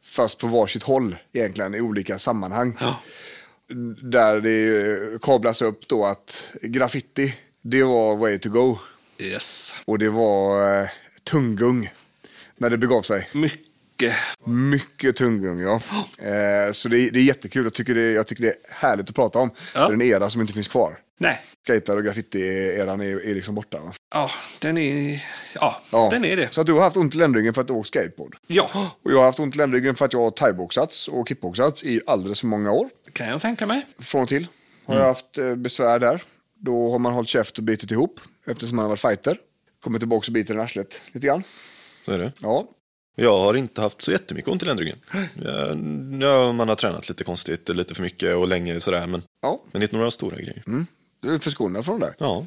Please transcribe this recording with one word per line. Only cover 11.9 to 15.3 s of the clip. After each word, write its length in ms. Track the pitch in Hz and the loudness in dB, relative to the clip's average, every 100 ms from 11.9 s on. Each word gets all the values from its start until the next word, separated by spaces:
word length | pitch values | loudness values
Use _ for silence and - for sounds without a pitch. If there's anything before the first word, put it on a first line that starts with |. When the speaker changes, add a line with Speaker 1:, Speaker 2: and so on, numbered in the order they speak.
| - _ _ - - - _ | -12 _ _ -20 -20 -20 _
Speaker 1:
när 120 | 120 | 0
det 80 | 117 | 2
begav 240 | 123 123 | 2 2
sig. 280 | 98 101 95 | 2 -2 -2
Speaker 2:
Mycket. 840 | 143 156 - - _ _ - 120 110 - - 120 | -2 -2 -2 -14 _ _ -2 0 0 -4 -8 -4
Speaker 1:
Mycket 720 | 120 135 143 - _ 131 120 | 0 2 0 -2 _ 0 2
tunggung, 440 | 127 | 2